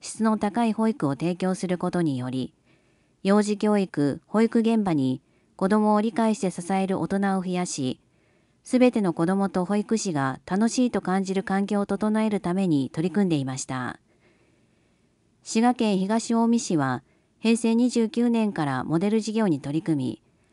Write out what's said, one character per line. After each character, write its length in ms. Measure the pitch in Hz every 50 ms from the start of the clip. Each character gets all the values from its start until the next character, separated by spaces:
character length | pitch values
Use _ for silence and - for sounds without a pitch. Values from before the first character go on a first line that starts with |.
質 220 | - - - - 214
の 140 | 226 220 208
高 280 | 214 208 202 233 240
い 80 | 226 208
保 160 | - 226 226
育 180 | 220 - - 143
を 40 |
提 260 | 139 - 156 170 180 170
供 180 | 185 185 185
す 100 | 185 - 180
る 100 | 180 165
こ 140 | - 180
と 100 | 180 180
に 160 | 170 156 139 123
よ 120 | 123 127
り、 240 | 123 131 123 - - _ _ _ _ _ _ _ _ _ _ _ _ _ -
幼 180 | 190 202 214
児 160 | 214 208 208 202
教 200 | - 214 208 208
育、 440 | 190 175 - - 143 143 - 165 - _
保 140 | - 208
育 180 | 226 226 - 233
現 240 | 220 226 226 220 208
場 100 | 190 165
に 280 | 147 131 131 127 131 - _ _ _ _ _ _
子 140 | - 196 190
ど 100 | 208 214
も 160 | 214 214 214
を 60 | 208
理 100 | 208 226
解 240 | - 247 226 220 214
し 40 | -
て 120 | - 185
支 100 | - - 170 - 196
え 120 | 190 190
る 140 | 190 196 -
大 80 | - 170
人 300 | 190 196 202 196 190 190
を 40 |
増 100 | 180 185
や 140 | 180 180 180
し、 360 | 180 - - 139 127 - - _ _ _ _ _ _ _ _ _ _ _ _ _
す 120 | - - 247
べ 140 | 254 247
て 80 | 240 240
の 140 | 202 185 160
子 120 | - 165
ど 100 | 165 190
も 120 | 196 196 190
と 160 | - 190 180
保 140 | 175 202 208
育 200 | 208 - 226 220
士 140 | - 202
が 280 | 165 143 135 135 131 - -
楽 220 | - 180 196 220 233
し 180 | - - 254 240
い 40 |
と 80 | - 196
感 220 | 185 - 185 190 190
じ 100 | 185 190
る 100 | 190 190
環 220 | - 190 196 202
境 140 | 196 214 202
を 60 | 202
整 360 | - 202 196 - 214 214 220
え 80 | 220 220
る 120 | 208 190
た 120 | - 175 175
め 140 | 190 196 180
に 220 | 160 139 135 123
取 200 | - - 160 185
り 40 | 165
組 140 | 208 202 185
ん 20 |
で 60 | 165
い 100 | 147 135
ま 120 | 131 131 131
し 80 | -
た。 340 | - 131 131 123 117 - - _ _ _ _ _ _ _ _ _ _ _ _ _ _ _ _ _ _ _ _ _ _ _ _ _ _ _ _ _
滋 180 | - - 226
賀 140 | 226 247 247
県 220 | - 233 214 202 190
東 300 | 185 190 214 233 226 -
近 260 | 233 226 233 233 233
江 60 | 233
市 180 | 233 - 190 156
は、 260 | 139 135 127 123 - _ _ _ _ _ _ _
平 160 | - 226 233
成 200 | 226 233 226 226
二 140 | 233 247 254
十 200 | - 240 226 214
九 200 | - 233 240 240
年 220 | 233 226 220 208
か 140 | 196 175 156
ら 180 | 143 131 127 -
モ 160 | - 151 170
デ 120 | 175 208
ル 100 | 208 226
事 100 | 208 220
業 160 | 208 220 220 196
に 140 | 156 135
取 140 | - 143 143
り 60 | 160
組 160 | 185 - 160 143
み、 240 | 131 123 - - _ _ _ _ _ _